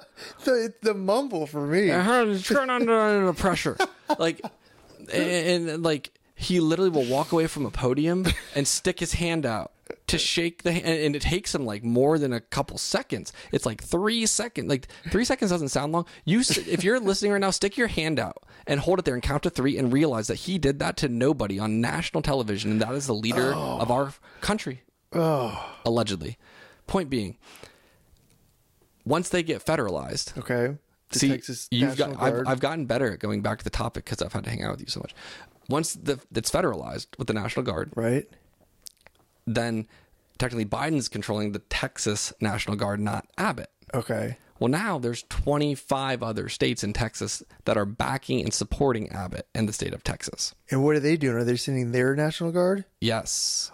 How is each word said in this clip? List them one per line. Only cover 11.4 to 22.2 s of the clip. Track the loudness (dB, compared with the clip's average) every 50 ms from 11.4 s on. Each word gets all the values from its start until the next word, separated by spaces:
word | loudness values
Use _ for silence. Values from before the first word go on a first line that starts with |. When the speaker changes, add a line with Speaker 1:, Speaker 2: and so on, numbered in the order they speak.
| 0 -2 -4
Speaker 2:
him, | -2 -2
like, | -4 -4 -2 0
more | 2 4 6 6 6 6
than | 4 2 2 0
a | -2
couple | -4 _ -2 -2 -2 -2 -4
seconds. | -6 -2 -2 -2 -2 -2 -4 -6 -8 -8 -10 -14 -16 -6 -4
It's, | -2 -2 0
like, | -2 -4 -6 -4
three | -2 0 0 2 2 2 2 2
seconds. | 0 0 0 -2 -4 -6 -6 -2 -2
Like, | -2 -2 -2 -8 -18 -14 -4 -2
three | 0 2 2
seconds | 2 0 0 2 0
doesn't | 0 0 0 0
sound | -2 -2 0 0 0
long. | 0 -2 -4 -8 -6 0
You, | 2 4 4
s-, | 4 2 0
if | -2 0 -2 -2 2 2
you're | 2 2 4
listening | 2 2 0 2 2 2 2
right | 2
now, | 2 2
stick | 2 2 0 0 0
your | 0 0
hand | 0 0 0 0 0 0 0
out | 0 -2 -6 -10 -18 -20 -20 -10 -4
and | -2 0 0
hold | 2 2 2 2
it | 2
there | 0 0
and | 0 0
count | 0 0 0 0
to | 0
three | 0 2 2 2 2
and | 2 2 4 4
realize | 4 4 4 2 0 0
that | -2 -4
he | -4 -2 -2 0
did | 2 2 2 2 2
that | -2 -2 -2
to | 0 0 0
nobody | 2 2 4 4 4 2 0 -2 -2 -2
on | 0 0 2 2
national | 2 2 0 -2 -2 -2 -2 -2